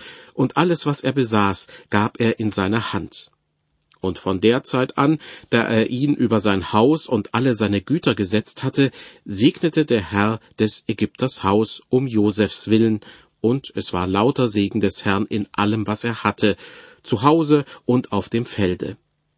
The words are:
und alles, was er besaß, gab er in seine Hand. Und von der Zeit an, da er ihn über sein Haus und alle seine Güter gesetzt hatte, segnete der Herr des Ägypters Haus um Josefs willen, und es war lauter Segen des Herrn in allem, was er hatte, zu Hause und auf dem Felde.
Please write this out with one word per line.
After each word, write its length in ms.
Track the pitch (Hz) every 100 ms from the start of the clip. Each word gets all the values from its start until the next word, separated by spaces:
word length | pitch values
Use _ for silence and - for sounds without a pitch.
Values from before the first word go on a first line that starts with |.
| - - -
und 240 | - 131 -
alles, 300 | 175 165 147
was 160 | 139
er 100 | 131
besaß, 540 | 135 117 110 101 92 - - -
gab 280 | 104 104 -
er 180 | 117 -
in 120 | 107
seine 440 | 101 95 117 107
Hand. 360 | 101 78 - - _ _ _ _ _ _ _
Und 180 | 95 87
von 220 | 98 95
der 240 | 110 123
Zeit 340 | - 127 131 -
an, 200 | 143 156 - - -
da 120 | 117
er 280 | 110 110 110
ihn 240 | 123 143
über 260 | - 120 110
sein 320 | 104 95 90
Haus 340 | 107 123 160 -
und 280 | 113 -
alle 200 | 113 131
seine 260 | 107 104 101
Güter 320 | - 165 147
gesetzt 480 | 107 92 107 - -
hatte, 280 | 131 - 135 - - -
segnete 600 | - 98 135 - 165 160
der 160 | 147 120
Herr 400 | 87 101 104 113 _ -
des 260 | 110 - -
Ägypters 560 | 113 104 - 127 -
Haus 380 | 98 104 110 - -
um 180 | 127 135
Josefs 600 | 110 104 101 101 - -
willen, 320 | 110 113 107 - - _ _
und 320 | 110 135 -
es 180 | - -
war 140 | 90 92
lauter 420 | 95 120 143 120
Segen 320 | 101 98 107
des 240 | 101 -
Herrn 220 | 107 98 107
in 220 | 107 101
allem, 380 | - 104 110 104
was 160 | 107
er 180 | 120 113
hatte, 340 | 104 - 107 95 - - - -
zu 200 | - 107
Hause 420 | 143 165 147 147 - - -
und 260 | 127 -
auf 160 | 101 -
dem 180 | 113 123
Felde. 500 | - 92 90 - - _ _ _